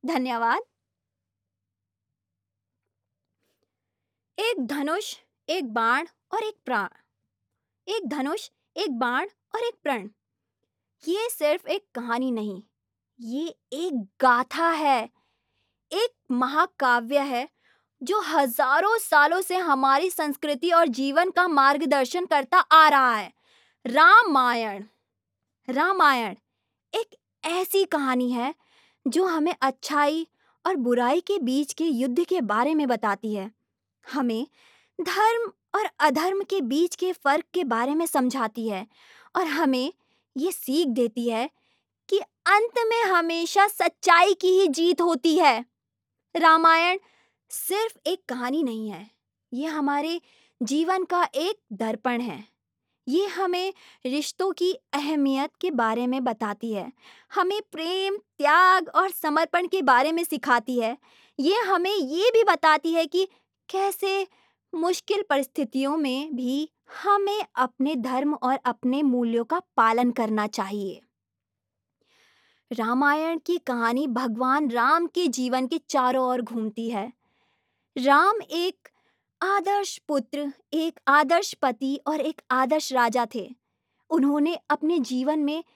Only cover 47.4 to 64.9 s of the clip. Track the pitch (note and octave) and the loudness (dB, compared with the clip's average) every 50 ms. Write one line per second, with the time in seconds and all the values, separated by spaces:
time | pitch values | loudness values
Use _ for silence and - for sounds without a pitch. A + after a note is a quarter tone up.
47.4 | _ _ - - - - F#4 G#4 A4+ A4+ - _ _ D4 F#4 F#4 _ - B3 B3 | _ _ -12 -10 -6 -4 -2 -2 -2 -4 -6 _ _ -6 -6 -6 _ -10 -8 -6
48.4 | A#3+ B3 C4+ D#4 D#4+ B3 A3+ A3 A3 G#3+ G3+ D#3+ G3+ G#3+ _ _ _ _ _ _ | -6 -4 -2 -2 -2 -2 -4 -6 -8 -8 -10 -12 -16 -20 _ _ _ _ _ _
49.4 | _ _ - A#3+ D4 D#4+ D4+ D#4 C#4+ C#4 C#4+ C#4+ D4 D#4+ E4+ E4+ _ _ _ _ | _ _ -8 -6 -6 -4 -4 -2 -2 -2 0 -2 -2 -4 -6 -8 _ _ _ _
50.4 | _ _ _ _ B3+ G#3+ C4+ D4+ E4 D#4+ F#4+ F#4+ F#4 - F4+ F4+ F4 C#4 - C4+ | _ _ _ _ -6 -2 -2 -2 0 0 0 -2 -2 -2 0 -2 -2 0 -2 -4
51.4 | D#4+ F#4 G#4+ _ _ _ A3 F#3+ A3+ A3 A3 G#3+ _ B3+ A#3+ A#3 B3 A#3+ D#3+ E3 | -4 -4 -6 _ _ _ -10 -6 -4 -4 -6 -4 _ -4 -4 -2 -4 -6 -10 -12
52.4 | G#3 _ _ _ _ _ _ _ _ _ _ _ _ - B3+ F4 G4+ G4+ - F4 | -16 _ _ _ _ _ _ _ _ _ _ _ _ -2 -2 0 0 -2 -4 -4
53.4 | G4 F4+ F4+ F4+ F#4 F#4+ F#4+ _ - - - _ _ B3+ B3+ D4 D4 - - _ | -2 -2 -2 -2 -4 -6 -8 _ -20 -20 -20 _ _ -4 -4 -4 -4 -6 -6 _
54.4 | F4+ G4 - - F4+ F#4 F#4 - _ _ - C#4+ D4 C#4+ D#4 D4 C#4 C#4 C4+ C4+ | -4 -4 -2 -2 -2 -2 -2 -4 _ _ -6 -6 -4 -2 0 0 0 0 0 0
55.4 | C#4 D4+ _ _ - F#4 D#4+ A#3+ A#3 A3 A3 A#3+ B3 B3 B3+ C4+ B3+ B3+ A3+ A3 | -2 -6 _ _ -6 -4 -2 0 0 0 0 -2 -2 -2 -2 -2 -2 -4 -4 _
56.4 | A3+ G#3 G#3 G3+ - A#3 G#3+ G3 F3 B3+ - _ _ - - - _ _ - G4+ | -6 -8 -6 _ -8 -8 -6 -6 -8 -10 -14 _ _ -20 -20 -20 _ _ -2 -2
57.4 | F4+ F#4 G4+ G#4+ G#4+ _ - D#4 D#4+ E4 F#4 F#4+ F#4+ G4 G4 G#4 _ _ _ _ | 0 0 -2 -4 -6 _ -10 -8 -6 -4 -4 -4 -2 -4 -4 -6 _ _ _ _
58.4 | C#4+ D4 D4+ E4+ F#4 F#4 F#4 F#4 E4 - - D4+ F#4 G4 F4+ - - D#4 D4 D#4 | 2 4 6 6 6 6 6 4 2 0 0 0 0 0 -4 -4 -4 -2 0 0
59.4 | E4 D#4+ - F4 F4+ E4+ - F#4+ D4 B3+ B3+ B3 C4+ D#4 E4 E4+ E4+ - D#4+ C4 | -2 0 0 -2 -2 0 -2 0 4 4 6 6 4 2 0 -2 -4 -4 -6 -6
60.4 | - - B3 A#3+ A3+ - B3+ A#3+ A3+ A3 C4 - _ _ _ _ _ _ _ - | 0 0 0 0 0 -2 -4 -2 -2 -2 -6 -8 _ _ _ _ _ _ _ -2
61.4 | C4 D#4 G4 A4 A4+ F#4+ F#4+ F4 F4 F#4+ G#4 G4+ D4+ B3+ D4 E4+ G4 B4 A#4 A4+ | 0 0 2 2 0 0 0 0 0 0 -2 -2 -2 -2 -2 0 0 4 4 4
62.4 | A4+ G4+ F4 D#4+ - D#4+ D4+ D4+ - E4 E4 E4 E4 C#4+ - F4+ F#4+ - _ _ | 4 4 2 4 4 4 4 4 2 0 0 0 0 0 0 -2 -2 -2 _ _
63.4 | _ _ _ _ _ _ - F#4+ G4 G4+ F#4 - - G4 G4 G4 F#4+ - _ _ | _ _ _ _ _ _ -4 -2 -2 -2 -2 -2 -2 -2 -2 -2 -4 -6 _ _
64.4 | _ _ _ _ _ _ - D#4+ D#4+ F4 | _ _ _ _ _ _ -6 -4 -2 -2